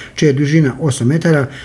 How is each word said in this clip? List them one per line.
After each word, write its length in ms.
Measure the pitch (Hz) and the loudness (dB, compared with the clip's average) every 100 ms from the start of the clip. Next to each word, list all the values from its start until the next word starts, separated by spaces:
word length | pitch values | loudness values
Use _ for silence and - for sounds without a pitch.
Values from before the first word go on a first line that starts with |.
| - - | -12 0
čija 140 | 156 | 0
je 40 | |
dužina 420 | 135 143 160 143 - | 2 2 2 0 0
osam 280 | 156 127 117 | -4 -2 0
metara, 400 | 160 170 151 131 - | 0 2 0 0 -8